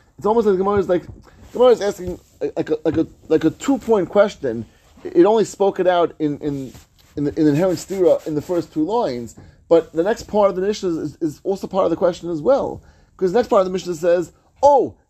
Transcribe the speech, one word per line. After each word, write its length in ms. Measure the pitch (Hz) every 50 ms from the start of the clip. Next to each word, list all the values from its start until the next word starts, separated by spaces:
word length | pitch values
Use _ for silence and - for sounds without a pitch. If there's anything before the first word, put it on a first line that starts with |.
| _ _ _ -
It's 80 | 135
almost 220 | 202 220 233 208 208
like 60 | 190
the 100 | 180 196
Gemara 140 | 202 202 202
is 100 | 180 151
like, 180 | 180 175 -
the 520 | - - - - - - - - - - -
Gemara 120 | 247 254
is 100 | 226 254
asking 360 | 285 302 - - 180 180 175 - - _ _ -
a, 120 | - 147 -
like 140 | - 151 -
a, 80 | 156 - -
like 120 | 165 143 165
a, 100 | 160 - - _ _ -
like 160 | 156 151 -
a 60 | 160
two-point 580 | 151 - - - 277 220 - 226 226 202 170 -
question. 580 | - 208 208 202 - - 143 127 113 117 110 - _ _ _ _ _ _ -
It 220 | - - 165 175
only 180 | 202 220 226 190
spoke 380 | - - - 196 196 190 -
it 60 | 180 180
out 280 | 180 175 170 156 - -
in, 200 | 156 147 143 -
in, 340 | - 151 143 139 135 127 - - - _ _ _ _ _ _ 151
in 80 | 143
the, 120 | 143 131 -
in 60 | 156
the 40 | 151
inherent 300 | 143 147 185 190 170 147
stira 460 | - - 190 196 180 156 139 - -
in 100 | 165 156
the 60 | 147
first 300 | 139 - 180 170 160 165
two 140 | - 156 156
lines, 500 | 170 214 240 226 156 123 120 120 110 - - - - - _ _ -
but 240 | 170 165 165 -
the 120 | - 160 175
next 200 | 202 233 - -
part 260 | - - 208 202 196
of 60 | 175
the 60 | 185
Mishnah 280 | 185 202 214 - - 180
is, 280 | 165 156 - 151 - -
is 240 | 175 151 - - -
also 240 | 180 196 190 - -
part 160 | - 190 185
of 60 | 175
the 80 | 165 -
question 320 | 190 175 180 - 170 170
as 120 | 175 151
well, 400 | 147 233 277 262 - - - - - _ _ _ _ _ _ -
because 160 | 185 180 175
the 60 | 240
next 100 | 247 -
part 120 | 247 202
of 40 | 185
the 60 | 185 185
Mishnah 220 | 185 165 175 175
says, 360 | 147 170 175 170 180 165 - _ _ _ _ _ _
"Oh, 340 | - 285 285 254 175 120 98 _ _ _